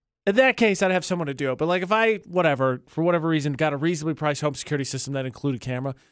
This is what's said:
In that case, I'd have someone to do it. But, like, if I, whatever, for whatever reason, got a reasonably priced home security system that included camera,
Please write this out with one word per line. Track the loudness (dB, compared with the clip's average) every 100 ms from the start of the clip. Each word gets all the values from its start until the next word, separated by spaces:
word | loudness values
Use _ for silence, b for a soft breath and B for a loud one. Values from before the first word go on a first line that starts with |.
| _ _ 0
In | 4
that | 4 4
case, | 2 4
I'd | 2
have | 2 0
someone | -4 -4
to | -4
do | -2
it. | 0
But, | 0
like, | 0
if | 0
I, | 2 2 0 -2
whatever, | 2 2 4 2 0 -6
for | -2
whatever | 0 2 2
reason, | 0 0
got | 0 0
a | 0
reasonably | -2 -2 -4 -2
priced | -2 -2
home | -2 -4
security | -4 -4 -4
system | -6 -6
that | -6 -6
included | -6 -4 -4
camera, | -4 -6 -6 -8 _